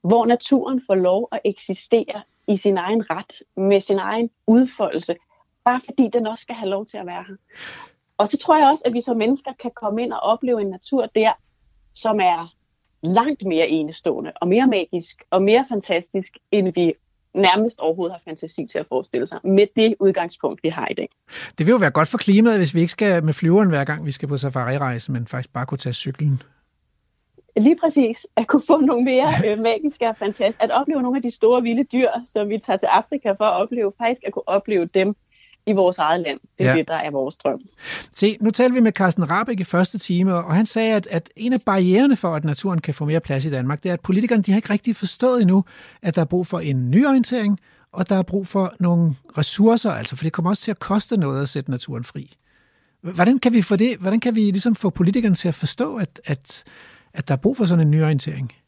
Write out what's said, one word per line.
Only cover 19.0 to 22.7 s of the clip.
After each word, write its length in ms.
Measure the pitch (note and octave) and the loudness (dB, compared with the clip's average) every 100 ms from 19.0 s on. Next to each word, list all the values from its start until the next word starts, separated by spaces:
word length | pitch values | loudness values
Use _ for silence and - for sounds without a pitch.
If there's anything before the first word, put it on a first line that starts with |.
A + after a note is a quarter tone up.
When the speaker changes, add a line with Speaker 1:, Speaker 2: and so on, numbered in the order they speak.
| - B2 B2 | -4 -4 -4
Speaker 1:
sig, 120 | - | -6
med 240 | - G3 G#3 - | 2 2 2 2
det 200 | A3 G#3 | 2 4
udgangspunkt, 640 | G3 F#3 E3+ - D3 - | 0 0 -6 -6 -6 -4
vi 60 | D#3+ | -6
har 180 | E3 - | -4 -6
i 60 | |
dag. 160 | - - _ _ - - - | -6 -10 _ _ -18 -16 -2
Speaker 2:
Det 80 | D#3+ | 2
vil 60 | |
jo 60 | B3 | 4
være 140 | E3 | 4
godt 160 | D3+ D#3 | 2 0
for 100 | A3+ | 0
klimaet, 400 | - G3 A#3 G#3+ | 4 4 6 4
hvis 160 | D#3+ | 0